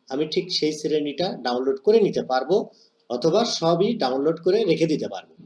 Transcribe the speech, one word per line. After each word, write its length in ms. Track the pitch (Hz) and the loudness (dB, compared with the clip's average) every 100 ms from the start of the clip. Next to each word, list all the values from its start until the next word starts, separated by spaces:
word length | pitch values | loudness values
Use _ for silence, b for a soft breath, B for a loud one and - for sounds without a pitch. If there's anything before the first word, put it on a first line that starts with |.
| - | -10
আমি 180 | 131 156 | -4 -2
ঠিক 260 | 185 175 | -2 -2
সেই 200 | - 151 | -2 -2
শ্রেণীটা 640 | 151 151 151 147 143 180 240 | -2 -2 -2 -2 -4 -6 -4
ডাউনলোড 380 | 127 123 131 135 | -4 -2 -2 0
করে 200 | - 220 | 4 4
নিতে 220 | 185 123 | 4 0
পারবো 460 | - 127 135 202 214 b b b - | -2 -2 2 0 0 b b b -8
অথবা 360 | 123 165 190 | -2 2 2
সবই 520 | 233 - 165 170 214 240 | 0 0 0 2 2 0
ডাউনলোড 460 | 127 135 143 160 | -2 0 0 0
করে 220 | 180 208 | 0 2
রেখে 220 | 202 151 160 | 2 2 2
দিতে 220 | 135 107 | 0 -4
পারবো। 260 | 95 - - | -10 -16 -20